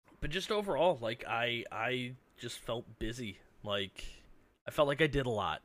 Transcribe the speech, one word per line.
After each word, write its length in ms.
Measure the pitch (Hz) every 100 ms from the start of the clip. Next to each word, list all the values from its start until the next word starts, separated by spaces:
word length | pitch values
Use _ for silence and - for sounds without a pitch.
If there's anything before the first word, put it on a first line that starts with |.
| - -
but 80 | 147
just 200 | 175 185
overall, 460 | 214 202 147 175 139
like, 200 | 113 120 -
I, 360 | 113 120 117 -
I 440 | 104 117 127 123 127 _ -
just 200 | 120 -
felt 260 | - 120 - 110
busy. 400 | 110 120 110 95 - -
Like, 400 | 107 101 98 - - - - - - _ -
I 40 |
felt 180 | - 143
like 140 | 143
I 40 | 156
did 200 | 135 127
a 40 |
lot, 300 | 107 87 78